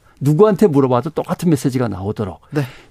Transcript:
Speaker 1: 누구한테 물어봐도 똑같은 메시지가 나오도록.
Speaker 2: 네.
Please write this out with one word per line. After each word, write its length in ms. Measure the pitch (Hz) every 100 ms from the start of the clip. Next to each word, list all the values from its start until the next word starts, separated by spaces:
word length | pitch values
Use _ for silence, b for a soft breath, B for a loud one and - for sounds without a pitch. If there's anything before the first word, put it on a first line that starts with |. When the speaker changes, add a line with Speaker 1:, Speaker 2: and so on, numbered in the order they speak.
| b b
Speaker 1:
누구한테 460 | 139 151 214 196 202
물어봐도 440 | 139 131 123 156
똑같은 400 | - 147 180 170
메시지가 380 | 143 139 127 117
나오도록. 520 | 92 98 107 98 87 -
Speaker 2:
네. 120 | 147 127 B B